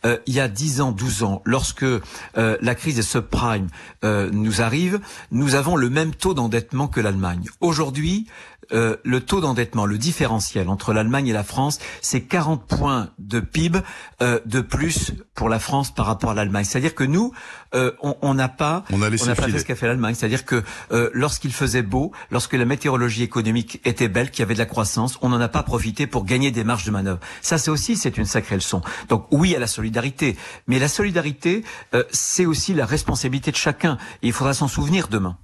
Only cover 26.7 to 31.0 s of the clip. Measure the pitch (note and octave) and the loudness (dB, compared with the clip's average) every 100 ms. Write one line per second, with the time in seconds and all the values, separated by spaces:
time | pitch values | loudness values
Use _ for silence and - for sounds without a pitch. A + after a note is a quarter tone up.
26.7 | A#2 F#2 G#2 G2 F2+ - - - D#3+ D#3 | 0 -2 -2 -2 -4 -8 -8 -2 0 2
27.7 | D3+ - A3+ C3+ - G#2+ B2 - G2+ - | 0 0 0 0 -2 -2 -2 -2 -2 -2
28.7 | F#2 - - - A2+ - C#3+ F#3 D#3 A#2 | -4 -4 -10 -2 -2 2 4 4 2 -2
29.7 | - A2 A2 B2+ C3+ C#3+ F#2+ - - - | -2 -2 -2 -2 0 0 0 -8 -12 0
30.7 | B2+ C#3+ - | 2 2 2